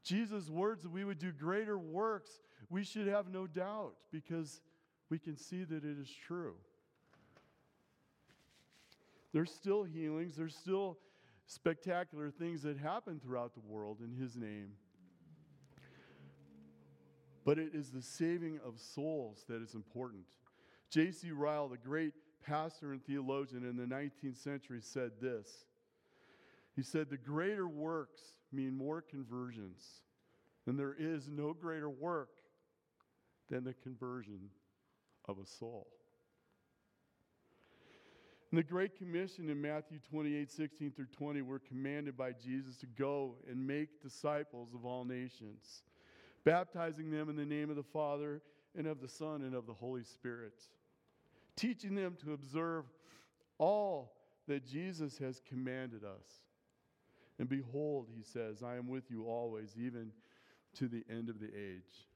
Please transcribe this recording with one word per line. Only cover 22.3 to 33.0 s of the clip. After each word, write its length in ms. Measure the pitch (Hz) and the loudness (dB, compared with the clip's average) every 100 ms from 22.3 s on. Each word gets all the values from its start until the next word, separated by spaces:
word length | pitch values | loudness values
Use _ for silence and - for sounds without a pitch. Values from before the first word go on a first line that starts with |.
| _ - | _ 0
pastor 480 | 151 160 156 147 | 0 0 -4 -6
and 100 | 139 | -6
theologian 600 | - 139 131 135 139 123 123 | 0 0 2 2 2 -2 -2
in 100 | 123 | -2
the 120 | 123 | 0
nineteenth 500 | 131 143 - 139 120 | -2 -2 -4 -6 -4
century, 420 | 143 139 - 123 | -4 -4 -4 -8
said 300 | 110 139 123 110 | -4 0 0 0
this. 440 | 127 120 101 - - _ _ _ _ - - - - - - | -2 -2 -4 -18 -20 _ _ _ _ -20 -20 -20 -20 -20 -8
He 100 | - | -4
said, 260 | 131 160 151 | 0 2 2
The 80 | 139 | -2
greater 500 | 123 147 180 208 180 | 0 2 2 2 0
works 540 | 147 156 160 143 - - - _ | 0 0 0 -2 -10 -20 -20 _
mean 240 | 135 131 131 | 0 0 0
more 240 | 135 156 | 0 -2
conversions, 840 | 160 143 123 123 123 117 98 90 - - _ _ _ _ _ _ - | -4 -8 -4 -4 -4 -6 -8 -10 -18 -20 _ _ _ _ _ _ 0
and 120 | 131 | 2
there 160 | 139 143 | 2 0
is 300 | 160 160 135 | 0 0 -2
no 260 | 147 147 | 0 0
greater 360 | 165 170 160 151 | 0 -2 0 -2
work 400 | 131 160 170 131 - - _ _ _ _ _ | -2 0 0 0 -10 -20 _ _ _ _ _